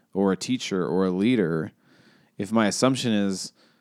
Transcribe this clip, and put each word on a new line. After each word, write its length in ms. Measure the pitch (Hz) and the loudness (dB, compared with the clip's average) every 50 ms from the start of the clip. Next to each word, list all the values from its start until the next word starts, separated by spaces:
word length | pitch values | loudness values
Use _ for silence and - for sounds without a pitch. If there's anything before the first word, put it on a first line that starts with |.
| _ _ - | _ _ -4
or 180 | 95 98 98 | 0 0 2
a 60 | 95 | 0
teacher 460 | - - - 127 - - - 98 92 87 | 0 -2 -4 -4 -4 -4 -4 -2 -2 -2
or 180 | 62 82 95 95 | 0 0 0 0
a 60 | 92 | 0
leader, 600 | 90 92 101 123 127 110 90 80 82 80 95 101 - _ _ _ _ _ _ _ _ _ _ _ _ - | 0 0 2 2 2 2 2 2 0 -2 -4 -6 -10 _ _ _ _ _ _ _ _ _ _ _ _ -10
if 120 | 101 98 | -4 0
my 140 | 110 113 107 | 2 2 2
assumption 460 | 101 - - 127 131 135 117 120 117 | 2 2 2 2 2 2 0 0 0
is 420 | 107 104 101 98 95 92 - - - _ _ _ _ _ | 0 2 0 0 -2 -4 -8 -12 -16 _ _ _ _ _